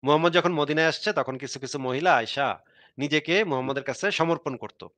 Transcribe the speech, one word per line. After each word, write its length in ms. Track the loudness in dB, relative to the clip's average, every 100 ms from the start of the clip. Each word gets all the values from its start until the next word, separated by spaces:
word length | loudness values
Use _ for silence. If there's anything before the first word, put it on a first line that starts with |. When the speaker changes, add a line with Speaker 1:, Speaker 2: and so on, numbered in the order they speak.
Speaker 1:
মোহাম্মদ 300 | 4 4 6
যখন 200 | 4 2
মদিনায় 360 | 0 0 2 2
আসছে 220 | 2 -2
তখন 220 | -2 -2 -4
কিছু, 200 | -8 -10
কিছু 180 | -8 -6
মহিলা 300 | -4 0 4
আইসা 340 | 4 2 -2 -2 -2 _ _ _ -6
নিজেকে 360 | 0 0 2 0 2
Speaker 2:
হুম। 0 |
Speaker 1:
মোহাম্মদের 380 | -2 -2 -4
কাছে 220 | -4 -4 -2
সমর্পণ 440 | 0 0 0 -2 -8
করত। 220 | -10 -14 -20